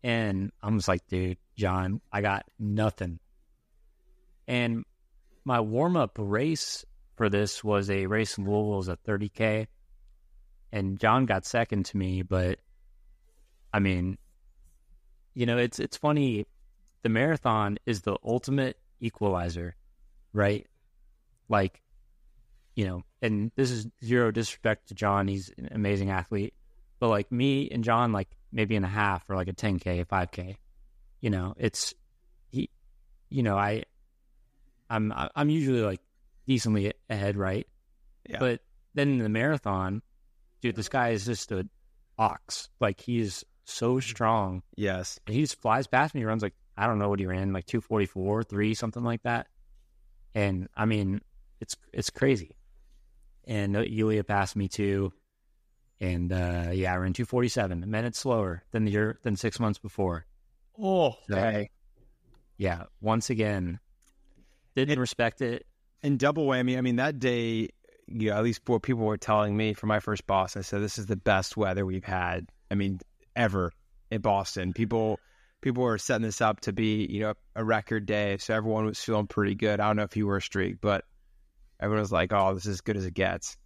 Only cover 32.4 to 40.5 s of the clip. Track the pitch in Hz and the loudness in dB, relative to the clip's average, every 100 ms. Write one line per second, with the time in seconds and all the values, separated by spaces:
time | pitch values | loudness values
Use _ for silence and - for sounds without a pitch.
32.4 | - 127 - _ - - _ - _ 135 | -10 -6 -6 _ -20 -20 _ -20 _ 0
33.4 | 117 98 104 110 - _ _ _ _ _ | 2 2 2 0 -6 _ _ _ _ _
34.4 | _ _ - _ _ 113 107 107 - - | _ _ -20 _ _ 0 0 -2 -4 0
35.4 | 147 156 139 123 107 95 _ _ _ _ | 2 2 2 2 2 -2 _ _ _ _
36.4 | - 131 113 107 98 - _ 107 101 101 | 0 0 2 2 2 -4 _ -4 -2 0
37.4 | 95 98 - _ _ _ - _ - - | -2 -2 -6 _ _ _ -20 _ -12 -2
38.4 | 131 117 _ - _ 147 143 135 110 110 | 0 0 _ -20 _ 0 2 2 2 2
39.4 | 131 156 - 95 92 101 - _ _ _ | 2 0 0 -2 -2 -4 -10 _ _ _
40.4 | _ | _